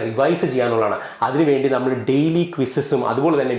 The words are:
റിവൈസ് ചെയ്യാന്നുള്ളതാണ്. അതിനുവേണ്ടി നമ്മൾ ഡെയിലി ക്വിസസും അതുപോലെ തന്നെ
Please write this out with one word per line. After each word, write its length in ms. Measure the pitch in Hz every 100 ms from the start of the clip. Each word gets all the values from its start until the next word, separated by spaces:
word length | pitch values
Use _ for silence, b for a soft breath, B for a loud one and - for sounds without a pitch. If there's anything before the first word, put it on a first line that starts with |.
| 113
റിവൈസ് 420 | 113 143 170 165
ചെയ്യാന്നുള്ളതാണ്. 440 | 127 120 113 107 92 B B 117
അതിനുവേണ്ടി 440 | 139 156 139 135 131
നമ്മൾ 180 | 131 127 110
ഡെയിലി 340 | 135 160 165 175 -
ക്വിസസും 480 | 131 - 143 139 117
അതുപോലെ 260 | 117 156 151
തന്നെ 160 | 127